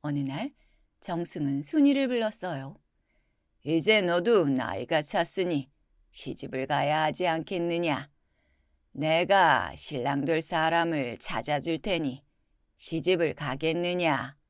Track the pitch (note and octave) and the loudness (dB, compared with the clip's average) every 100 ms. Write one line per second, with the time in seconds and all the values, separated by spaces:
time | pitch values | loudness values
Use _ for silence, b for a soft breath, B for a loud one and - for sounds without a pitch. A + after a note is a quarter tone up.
0 | D3 C#3+ C3+ C#3+ C4 _ _ _ _ _ | -2 -2 -2 -4 -8 _ _ _ _ _
1 | - E3+ E3+ F3 C#3+ C#3 D3 D#4 C#4 C#4 | -6 -4 -4 -4 -2 -2 0 4 6 6
2 | C4 B3 A3 G#3+ F#3 C#3 C3+ G3+ _ _ | 2 0 -2 -4 -6 -6 -8 -16 _ _
3 | _ _ _ _ _ _ C#3 E3 D#3+ G#3+ | _ _ _ _ _ _ 0 2 4 4
4 | F3 F3 F3+ A3+ D3 C3 A#2 G2 A#2+ D#3+ | 4 2 4 4 4 2 -2 -4 0 0
5 | D3+ G3+ E3+ - F3+ D3+ C3 _ _ _ | 2 0 0 0 0 -2 -4 _ _ _
6 | _ - - C3+ C#3 C3 C3 C#3+ C#3+ D3+ | _ -10 -8 -8 -8 -6 -2 0 2 2
7 | D#3 C#3 F3+ D#3+ D#3+ F#3 E3+ E3+ E3+ C3+ | 0 0 -2 -2 -4 -4 -2 0 0 -2
8 | - _ _ _ _ _ _ _ _ - | -6 _ _ _ _ _ _ _ _ -6
9 | D#3 D#3+ F3 G3 E3+ B2+ E2+ G2 - D3 | 0 0 4 4 6 4 0 -6 -6 -4
10 | B2+ C#3+ C3+ D#3+ D#3+ E3+ D#3+ E3+ E3+ D#3 | -2 -2 0 0 0 0 2 2 0 -2
11 | B2 A2+ - A#2 A2+ D3 D#3 D#3+ G#3+ E3+ | -4 -4 -4 -4 -2 -2 -2 -4 -2 -2
12 | D3 C3 _ _ _ _ _ _ - D#3+ | -2 -6 _ _ _ _ _ _ -6 -2
13 | D#3+ F3+ D#3+ - D3 C3+ D#3+ E3 F3 F3+ | 2 2 2 -2 -6 -2 -2 -2 -2 0
14 | E3 C3+ A2+ - | 0 0 -4 -12